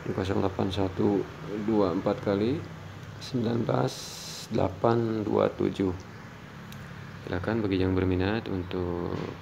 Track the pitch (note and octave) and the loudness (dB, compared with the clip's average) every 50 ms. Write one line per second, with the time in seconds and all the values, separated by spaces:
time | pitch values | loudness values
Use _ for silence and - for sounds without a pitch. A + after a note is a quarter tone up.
0 | - B2 F#2 G2+ F#2+ F#2 G2 G#2 G2 F#2 - - G#2 G2 F#2 G2+ G2 F#2 F#2 - | -4 -4 -2 -2 0 0 2 2 2 2 2 0 -2 0 0 0 0 0 0 2
1 | G#2+ G#2 G2+ F#2+ - - - - - D#2+ G2+ A2 G#2 G#2+ A2+ G#2 G2+ F#2 E2 G2 | 2 4 4 2 0 -2 -10 -12 -8 -8 -6 -4 0 2 4 4 4 4 2 0
2 | F#2+ G#2 G2+ - - A2 G2+ G2 G#2+ A#2+ C#3+ E3+ - - - - - - - - | 0 0 -2 0 0 0 2 2 2 2 0 -2 -4 -8 -12 -12 -14 -14 -14 -14
3 | - - - - - - - B2+ A2+ A2 A#2 A#2 A2+ - A#2 B2+ C3+ C3 - - | -14 -14 -12 -12 -10 -4 -2 0 0 2 2 2 2 2 2 2 2 0 -2 -6
4 | - - - - - - - - - - - - F#2+ F#2+ F#2+ - - A#2 A#2 A#2+ | -10 -10 -12 -12 -12 -12 -10 -12 -8 -2 2 2 2 2 2 2 4 4 6 4
5 | A#2 A2+ A2 A2 G#2 G#2 A2 G#2 G2+ G2+ - - G2 G2 F#2+ - G2 F#2 F2+ F#2 | 2 2 0 0 0 2 6 6 6 4 4 2 0 0 2 2 2 2 2 -2
6 | - - - - - - - - - - - - - - - - - - - - | -8 -14 -14 -14 -14 -16 -16 -16 -16 -14 -14 -14 -14 -12 -12 -12 -12 -12 -12 -12
7 | - - - - - F#2+ F#2 F#2 F#2 G#2 A2 A#2 G#2 G2 G2 F#2 F#2 F#2 F#2 F#2 | -12 -12 -12 -12 -6 -4 -4 -2 0 0 0 2 2 2 4 4 4 4 4 4
8 | F#2 F#2 F#2 F2+ F#2 G2 G#2+ A#2 - G#2 G2 F#2 F2 F#2 F#2+ F#2 F2+ F2 F2 F2 | 4 4 4 4 4 2 2 0 -2 -2 -4 -4 -4 -2 -2 -2 -2 -2 -2 -2
9 | F2 F2+ F#2 - - F#2+ F#2+ - | -2 -2 -2 -4 -4 -6 -8 -10